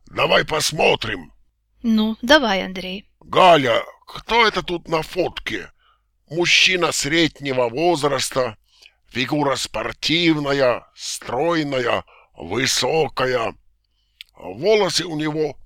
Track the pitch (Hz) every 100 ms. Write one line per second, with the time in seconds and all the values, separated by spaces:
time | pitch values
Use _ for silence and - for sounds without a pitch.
0 | - - 147 180 156 156 147 151 - -
1 | 110 95 - _ _ _ _ _ 233 220
2 | 220 220 240 302 233 190 190 185 185 190
3 | - _ - - 180 160 127 107 - -
4 | - - - 226 220 190 170 175 - 160
5 | 151 180 143 - - 104 80 _ _ _
6 | _ _ - 160 170 - - 185 160 -
7 | 143 165 160 - 143 127 120 120 170 165
8 | 143 135 - 135 123 107 _ _ - _
9 | _ 117 131 151 139 127 - - 117 -
10 | - 165 170 151 139 139 127 110 - -
11 | - - - 120 165 165 147 131 120 104
12 | - - _ - 82 110 135 - 175 160
13 | 139 - 127 123 107 - _ _ _ _
14 | _ - - - - 104 185 214 185 147
15 | 175 151 156 151 151 -